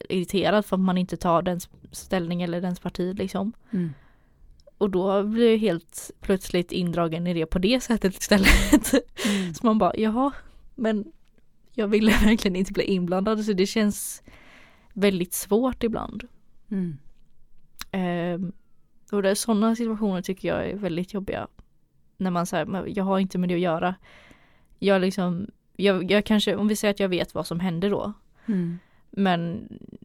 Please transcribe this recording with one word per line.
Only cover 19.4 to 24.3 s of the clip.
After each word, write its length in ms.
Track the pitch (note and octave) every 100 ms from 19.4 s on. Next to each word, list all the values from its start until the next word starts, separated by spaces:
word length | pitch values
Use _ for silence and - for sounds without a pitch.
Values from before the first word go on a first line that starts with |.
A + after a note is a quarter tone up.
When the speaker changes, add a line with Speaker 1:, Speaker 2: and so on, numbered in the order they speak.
| - G#3+ A3+ A3+
Speaker 1:
situationer 460 | A3+ G#3+ G#3+ F#3
tycker 260 | F#3+ F#3+ E3+
jag 220 | E3+ -
är 60 | G3
väldigt 380 | F#3+ D#3+ F#3
jobbiga. 320 | G3+ G3 - - - _ _ _ _ _ -
När 140 | F#3
man 160 | F3 F3
säger, 180 | F3
"Men 300 | D#3 F#3 -
jag 100 | G3+
har 140 | F#3+ F#3+
inte 200 | F#3+ F3+
med 100 | F3+
det 60 |
att 60 | F3
göra." 340 | F3 E3 F3+ F#3 - - -